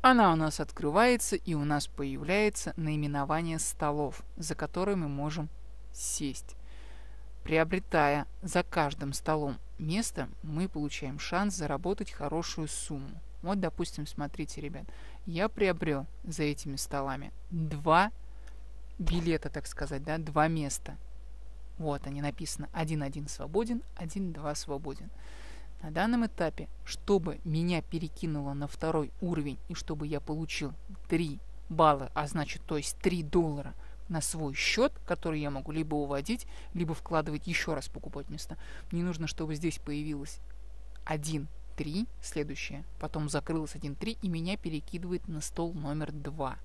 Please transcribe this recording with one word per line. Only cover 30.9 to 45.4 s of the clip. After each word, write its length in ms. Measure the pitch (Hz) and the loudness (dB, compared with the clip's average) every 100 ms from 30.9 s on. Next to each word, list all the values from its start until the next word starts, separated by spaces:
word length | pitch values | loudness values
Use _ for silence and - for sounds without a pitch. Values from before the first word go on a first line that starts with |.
| - - | -8 2
три 300 | 165 165 139 - - - | 2 2 -2 -8 -10 -4
балла, 420 | 160 156 143 127 | 8 8 8 2
а 140 | - 147 | -2 0
значит, 340 | 160 147 - - | 0 -2 -4 -2
то 100 | 151 | -2
есть 220 | - - | -2 0
три 240 | 190 175 | 2 2
доллара 500 | 151 180 165 143 135 - - - - | 4 4 4 0 -6 -8 -10 -10 -4
на 140 | 165 | -2
свой 320 | - 165 151 | -2 0 -2
счет, 400 | 147 - - 277 - - | 0 2 6 4 4 -2
который 340 | 175 170 156 | 0 0 0
я 80 | 147 | 0
могу 220 | 139 147 | -2 -2
либо 240 | 151 156 147 | -2 2 2
уводить, 500 | 143 143 147 240 - - - 170 | 2 0 0 -2 -2 -8 -6 -2
либо 180 | 165 | 0
вкладывать, 540 | 156 - 165 156 151 170 | -2 2 2 2 -2 0
еще 260 | 170 - | 0 2
раз 140 | 147 - | 0 -2
покупать 420 | - - 143 139 | -6 -6 -6 -6
места, 280 | 151 - 160 - - - | -8 -8 -8 -8 -8 -4
мне 100 | 170 | 0
нужно, 240 | 180 160 160 | 0 0 -2
чтобы 300 | - 156 151 | -2 -2 0
здесь 240 | 165 - | 0 -2
появилось 580 | - 147 151 143 143 - - - - - - - | -4 -4 -2 -4 -6 -8 -8 -8 -8 -10 -8 -8
один-три, 1040 | - 156 151 156 156 - - - 147 170 240 - | -2 -2 0 0 -2 -8 -8 -4 -2 0 -2 -4
следующее, 600 | - 160 147 135 - 143 - - | -4 -2 -2 -2 -4 -6 -8 -6
потом 280 | 156 160 151 | -4 -2 0
закрылось 460 | 151 - 165 151 | 0 2 0 0
один-три, 460 | 156 147 143 214 226 | -4 -6 -2 -4 -2
и 80 | 196 | -2
меня 280 | 165 170 202 | 0 0 -2
перекидывает 680 | 170 156 - 175 180 180 - | -2 -4 -4 -6 -2 -2 -2
на 140 | 156 | -4